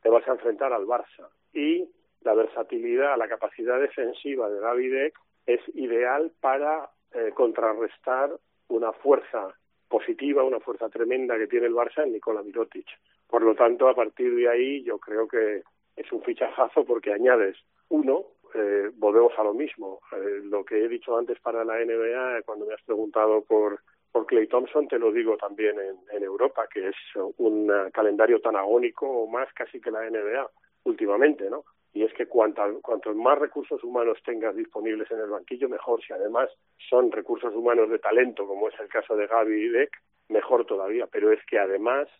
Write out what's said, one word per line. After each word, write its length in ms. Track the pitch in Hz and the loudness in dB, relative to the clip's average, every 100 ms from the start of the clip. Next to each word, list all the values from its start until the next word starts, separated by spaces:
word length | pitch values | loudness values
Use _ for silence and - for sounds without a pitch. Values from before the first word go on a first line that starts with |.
te 60 | 113 | 6
vas 180 | 117 - | 4 4
a 60 | |
enfrentar 400 | 127 120 104 135 | -2 -2 -2 -2
al 120 | 117 | -2
Barça. 440 | 98 120 - - - _ _ | -2 -4 -6 -18 -20 _ _
Y 360 | 156 147 170 175 _ _ _ | -6 -2 -2 -4 _ _ _
la 120 | 120 | 0
versatilidad, 800 | 110 110 - 110 120 120 120 143 131 | 2 2 -2 -6 -6 -2 0 2 0
la 120 | 110 | -2
capacidad 520 | 110 107 - 117 127 | -4 -6 -6 -2 0
defensiva 680 | 143 - 120 - 143 135 110 | 0 -2 -6 -6 -8 -4 -4
de 100 | 101 | -4
Davidek 540 | 110 123 127 135 135 _ _ _ - | -2 -2 -2 -2 -2 _ _ _ -2
es 140 | 120 - | -2 -2
ideal 580 | - 127 117 123 139 160 _ | -8 -2 0 0 0 -2 _
para, 500 | 135 135 147 156 139 _ _ | -2 0 0 -4 -6 _ _
eh, 180 | 123 113 | -6 -6
contrarrestar 960 | - 123 110 113 107 113 - - 127 143 - _ _ _ | 2 0 2 -2 0 -4 -6 -4 -2 -2 -4 _ _ _
una 240 | 117 113 | -2 -2
fuerza 600 | - 135 139 - 117 95 - _ _ _ | -2 4 4 2 -8 -8 -14 _ _ _
positiva, 540 | 113 - - 139 143 | -2 -2 -4 0 2
una 160 | 131 120 | 2 0
fuerza 300 | - 120 113 | -6 -8 -8
tremenda 500 | 117 117 127 127 113 | -4 -2 -2 -2 -2
que 80 | 107 | 0
tiene 200 | 120 120 | 0 0
el 80 | |
Barça 280 | 117 117 - | 0 -2 -2
en 80 | 147 | -2
Nikola 300 | 110 - 107 | -2 -4 -6
Mirotic. 440 | 104 110 113 - - - _ _ _ | -6 -6 -6 -8 -18 -20 _ _ _
Por 140 | 117 | 2
lo 120 | 113 | 4
tanto, 340 | 107 120 120 131 | 6 4 6 4
a 60 | |
partir 400 | 123 107 - 127 | 4 0 0 0
de 140 | 120 120 | 2 2
ahí, 340 | 120 131 143 | 2 0 -4
yo 160 | 120 104 | -6 -8
creo 300 | - 107 110 | -6 -4 -2
que 340 | 117 107 101 - _ _ | 0 0 -2 -10 _ _
es 180 | - - | -18 -8
un 100 | 120 | -6
fichajazo 600 | - 117 120 - 123 - | -6 -4 -4 0 0 2
porque 280 | - 117 107 | 0 -2 -2
añades, 440 | 104 123 123 98 - _ _ _ | 2 4 4 4 -2 _ _ _
uno, 360 | 156 131 151 - _ _ | 0 2 0 -4 _ _
eh, 360 | 113 104 101 101 | -4 0 0 -2
volvemos 380 | 117 104 107 117 - | 0 4 6 6 4
a 60 | |
lo 100 | 107 | -2
mismo, 460 | 107 147 - 95 95 _ | 0 -6 -8 -14 -14 _
eh, 280 | 101 98 101 | -8 -6 -6
lo 220 | 101 101 | -4 -6
que 200 | 98 110 | -2 0
he 40 | 113 | 0
dicho 280 | 117 - 117 | -2 -2 -2
antes 220 | 120 120 | -2 -6
para 260 | 123 113 | -4 -4
la 160 | 113 113 | -4 -2
N 160 | 117 113 | -2 -2
B 180 | 113 123 | -2 -2
A, 260 | 127 120 | -4 -6
cuando 220 | 104 104 104 | -8 -10 -8
me 80 | |
has 80 | 107 | -10
preguntado 600 | - 107 107 110 107 107 | -6 -4 -2 2 4 4
por, 360 | 104 107 107 101 _ _ _ | 4 2 2 -2 _ _ _
por 140 | 120 107 | -4 2
Klay 200 | 120 110 | 2 4
Thompson, 400 | 123 127 151 143 | 0 0 -2 0
te 100 | 123 | 0
lo 140 | 113 | 2
digo 240 | 110 113 104 | 2 0 0
también 400 | 104 104 107 104 | -4 -2 -2 0
en, 180 | 98 95 _ 104 | -6 -10 _ -8
en 60 | |
Europa, 440 | 98 101 127 - 110 | -6 -2 -2 0 -6
que 160 | 104 95 | -4 -6
es 80 | 95 - 104 92 - | -8 -12 -8 -8 0
un, 320 | 113 107 104 | 0 2 2
eh, 200 | 101 95 | 2 0
calendario 480 | - 107 104 110 113 | 0 0 4 4 4
tan 160 | 117 107 | 2 -2
agónico 500 | 98 120 120 - 139 | 2 2 2 -4 -4
o 180 | 123 110 | -2 -2
más 220 | 120 131 | -4 -6
casi 260 | - 117 123 | -8 -12 -10
que 100 | 117 | -8
la 160 | 110 113 | -8 -6
N 140 | 113 | -4
B 160 | 104 123 | -4 -4
A 120 | 135 _ _ _ | -6 _ _ _
últimamente, 640 | - - 104 101 147 147 98 | -6 -2 0 4 4 2 -6
¿no? 140 | 131 - _ _ | -8 -12 _ _
Y 120 | 104 | -2
es 80 | 110 | -2
que 140 | - 120 | -2 0
cuanta, 400 | 123 110 107 104 107 | 4 4 2 -4 -4
cuantos 340 | - 110 110 107 | -6 -6 -4 0
más 220 | 123 143 | 2 2
recursos 440 | 147 147 - 143 | 0 -4 -8 -8
humanos 360 | 120 123 117 110 | -4 -2 -2 -2
tengas 300 | - 113 110 | -6 -6 -4
disponibles 560 | 101 110 110 110 110 107 | -4 -8 -6 -6 -6 -6
en 80 | 113 | -6
el 120 | 107 | -6
banquillo, 360 | 101 - 123 135 | -8 -10 -6 -4
mejor. 320 | 123 - 117 - | -4 -4 -4 -4
Si 60 | |
además 380 | 92 104 117 131 - _ _ - | -6 -2 0 -2 -4 _ _ 2
son 200 | 123 123 | 4 4
recursos 440 | 107 - 117 120 | 0 -6 -4 -4
humanos 340 | 107 120 120 110 | 0 2 4 4
de 100 | 110 | 2
talento, 480 | 104 113 127 107 101 | 2 4 2 0 -8
como 220 | 98 110 | -4 -4
es 60 | - | -6
el 100 | 104 | -6
caso 280 | 117 - 107 | -6 -2 -2
de 100 | 104 | 0
Gavi 380 | 113 110 107 | 2 2 0
y 40 | 113 | 0
Deck, 200 | 117 147 - _ _ _ | 0 0 -4 _ _ _
mejor 380 | 110 - 123 117 | -2 2 2 2
todavía. 400 | 101 98 117 113 | -4 -2 -4 -4
Pero 220 | 107 104 | 0 4
es 80 | 110 - | 2 2
que 100 | 113 | 0
además 480 | 98 98 110 131 143 | 0 0 0 -2 -2